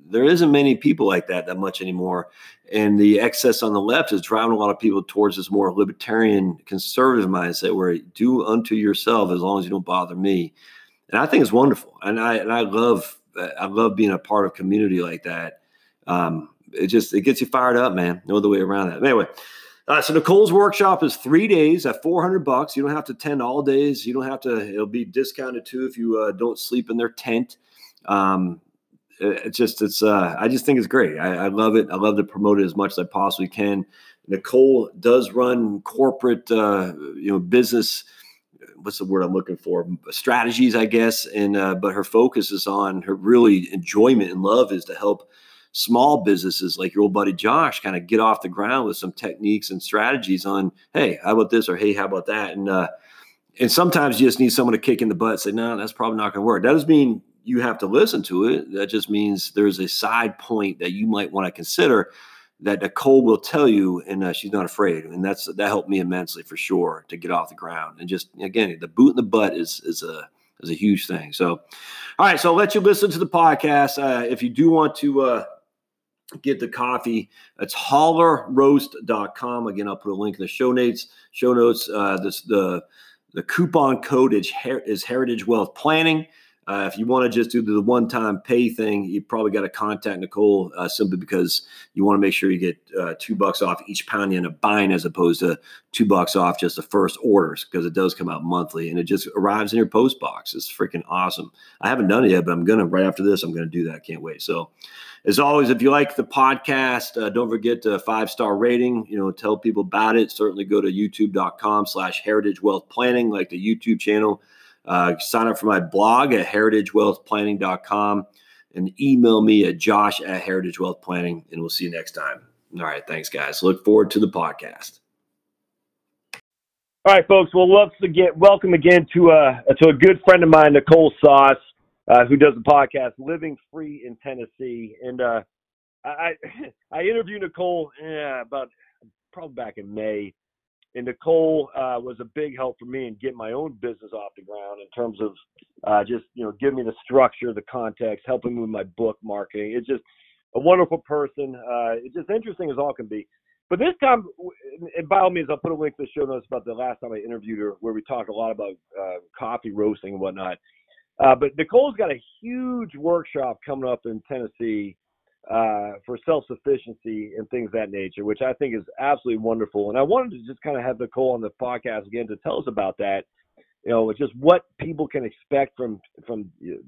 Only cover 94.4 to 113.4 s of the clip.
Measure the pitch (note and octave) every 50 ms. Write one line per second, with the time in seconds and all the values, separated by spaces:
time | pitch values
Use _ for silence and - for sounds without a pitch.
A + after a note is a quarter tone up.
94.4 | F2 E2+ E2 - - G#2 G#2 G#2+ G2+ F#2+ F#2 F2 D#2+ E2+ D#2+ F#2 F2 E2+ E2 -
95.4 | F2+ E2+ D#2+ - _ - - - _ _ - - A#2 G2 G2 F#2 F2 - - G2
96.4 | F2 F2 E2+ - F#2 E2+ - - E2 - - G2+ F#2+ F2+ - - - A#2+ G2+ G2
97.4 | E2+ D#2 C#2+ - - - - F2+ E2+ E2+ E2 F#2+ F#2 F2+ - - F2+ F2 E2 D#2
98.4 | D#2+ F2 F2+ F2+ E2+ D#2+ - E2 E2 E2 E2+ F2 E2+ E2+ G2 F#2 - - - G2+
99.4 | F#2 G2+ G2+ G#2+ G#2+ G2+ A2 A#2 A2 F#2+ - A2 B2 C3 - - - - - -
100.4 | - - - - - - - - G2 - - E2 - - E2+ F2+ F#2 F2+ - -
101.4 | E2 - _ _ - - _ _ - G#2 B2+ B2+ G#2 F#2 G2+ A#2+ C3 G2+ F#2 F2+
102.4 | E2 F2 F2 F2 E2+ F#2+ A2 A2+ F#2 E2 F2+ F#2 F#2+ F#2+ F2+ - F#2+ G2+ G2 F2+
103.4 | - E2 E2 E2 E2 E2 E2 E2+ E2 D#2+ D#2 D2+ - - E2 D#2 D2+ E2 D2+ D2
104.4 | - - E2+ E2+ E2 - _ _ - - - - - - - - - G#2 F#2+ G#2
105.4 | D3 C#3+ D3 D3 C#3 A#2 C3 A2+ A#2+ C#3 C#3 D3 C#3+ - - - A2+ - - C#3
106.4 | C3 C3 C#3 C#3 - - C3+ C3+ C3+ C3 B2 A#2 - - - A#2 A2 G#2 G2 A#2
107.4 | B2 A2 A#2 A2 G#2 A#2+ A#2+ A#2 - A2 G2+ F#2 - A2+ A2 A2 A2 G2+ - -
108.4 | A#2 G#2 G2+ G2+ A#2 A#2+ B2 B2 B2 B2 B2 A2+ G#2+ G2+ G#2 G#2 F#2+ F#2+ F#2 -
109.4 | - G#2 G#2+ G#2+ - A2+ G#2+ G#2 G2+ F2+ F#2+ G#2 A2 A2 A2 A2+ G#2+ - - -
110.4 | G#2 G#2 F#2 G2+ G2+ F#2+ G#2 G2+ G2 F#2+ F#2 G2 G#2 G2 - - G#2+ G2+ F#2 F#2+
111.4 | F#2 F2+ - - - G#2 G#2 G#2 G2+ - - F#2+ F#2 F2+ E2+ - - G#2 G#2+ G#2+
112.4 | G2+ G#2 F#2 F2 F#2+ G#2 F#2+ F#2 - _ - - B2 B2 B2 B2 A#2+ A2+ G#2 G2